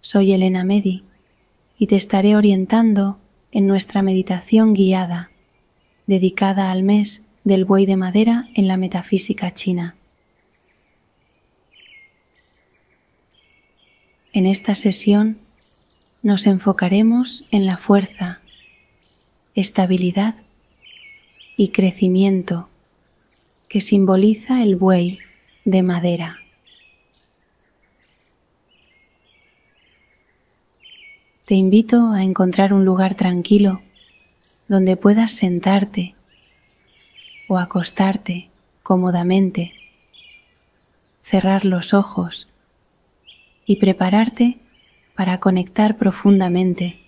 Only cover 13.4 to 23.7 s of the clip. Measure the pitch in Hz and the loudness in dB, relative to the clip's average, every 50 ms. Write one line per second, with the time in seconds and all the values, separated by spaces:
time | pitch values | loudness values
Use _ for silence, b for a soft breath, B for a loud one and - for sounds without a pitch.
13.4 | _ _ _ _ _ _ _ _ _ _ _ _ _ _ _ _ _ _ - 208 | _ _ _ _ _ _ _ _ _ _ _ _ _ _ _ _ _ _ -2 0
14.4 | 185 190 196 190 - - 202 - - 208 185 - - 208 202 208 214 220 220 - | 2 2 0 0 -2 -4 -4 -2 -2 -2 -2 -2 0 0 2 2 2 0 -4 -8
15.4 | _ _ _ _ _ _ _ _ _ _ _ _ _ _ _ _ - 214 202 190 | _ _ _ _ _ _ _ _ _ _ _ _ _ _ _ _ -2 -2 0 2
16.4 | - 214 196 185 - 202 190 - - 180 190 202 220 226 233 240 254 247 - - | 2 2 0 2 0 -2 -2 -2 -2 0 0 2 2 2 2 0 -2 -4 -8 -14
17.4 | - _ - 202 196 190 185 180 - - 202 202 196 - - - 190 180 175 - | -10 _ -2 0 0 0 -4 -6 -2 0 0 0 0 -4 -10 -10 -10 -10 -10 -14
18.4 | _ _ _ _ _ _ _ _ _ _ _ _ _ _ _ _ _ _ _ _ | _ _ _ _ _ _ _ _ _ _ _ _ _ _ _ _ _ _ _ _
19.4 | _ _ _ - 190 196 - - 185 180 185 180 180 180 175 196 202 226 220 - | _ _ _ -4 -4 -4 -2 -2 0 0 0 -2 -2 -2 -2 -2 -4 -4 -6 -8
20.4 | _ _ _ _ _ _ _ _ _ - - - - - - _ _ _ _ _ | _ _ _ _ _ _ _ _ _ -20 -20 -20 -20 -20 -20 _ _ _ _ _
21.4 | - _ - - 208 190 - - 190 185 180 - 202 185 180 185 196 196 190 185 | -20 _ -2 -2 -2 0 2 0 0 0 0 0 0 0 2 2 2 2 0 -2
22.4 | 175 - 175 170 175 - _ _ _ _ _ _ _ _ _ _ _ _ _ _ | -2 -4 -8 -8 -8 -14 _ _ _ _ _ _ _ _ _ _ _ _ _ _
23.4 | _ _ _ _ _ _ | _ _ _ _ _ _